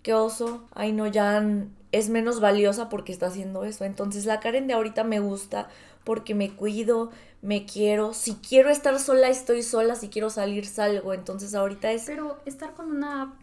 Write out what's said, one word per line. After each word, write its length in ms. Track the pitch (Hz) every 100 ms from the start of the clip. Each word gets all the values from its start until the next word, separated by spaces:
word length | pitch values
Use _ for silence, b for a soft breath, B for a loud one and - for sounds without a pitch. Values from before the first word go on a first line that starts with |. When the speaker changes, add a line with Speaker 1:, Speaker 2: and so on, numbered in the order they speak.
Speaker 1:
qué 100 | -
oso, 540 | 220 226 226 233 233 -
ay, 180 | - 214
no, 160 | 214 214
ya 300 | 208 202 208
n-, 320 | 214 208 202 - -
es 180 | 214 208
menos 300 | 226 226 233
valiosa 480 | 208 208 202 202 220
porque 220 | 202 -
está 140 | 185 180
haciendo 360 | 190 190 190
eso". 220 | 208 214 196
Entonces, 400 | 196 202 202 208
la 140 | 214
Karen 260 | 226 254 269
de 60 |
ahorita 300 | 233 220 220 226
me 140 | 214
gusta 500 | 202 196 - 208 208 B B B
porque 320 | - 220 214 208
me 160 | 196 -
cuido, 560 | 208 214 226 226 233 B B B
me 240 | 196 208 202
quiero. 480 | 196 208 208 214
Si 220 | 226 240 208
quiero 340 | - 262 269
estar 300 | 285 285 269
sola, 300 | 269 262 254
estoy 340 | 262 - 240
sola. 320 | 233 226 226 233
Si 140 | 208
quiero 200 | 214 220
salir, 360 | 214 202 202 202
salgo. 460 | - 208 202 190
Entonces, 400 | 185 180 190 202 202
ahorita 360 | 196 202 220
es 120 | 233 262
Speaker 2:
Pero 340 | 302 302 285 285
estar 280 | 277 311
con 180 | - 330
una 460 | 285 285 285 269 -